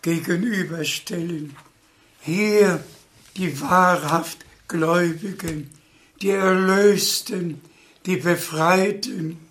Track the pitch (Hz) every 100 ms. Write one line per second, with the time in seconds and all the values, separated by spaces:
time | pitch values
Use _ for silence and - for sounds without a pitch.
0 | 170 165 - 175 233 202 175 165 151 -
1 | - 175 170 165 151 139 - _ _ _
2 | _ _ - 180 214 208 202 160 - -
3 | _ _ - 190 180 139 143 180 180 170
4 | 147 165 156 - - _ - 170 160 170
5 | 175 160 202 190 165 151 143 - _ _
6 | _ _ 196 196 190 190 190 196 208 196
7 | - - - 190 175 139 - _ _ _
8 | - 160 165 170 - 156 160 190 196 202
9 | - 202 156 170 -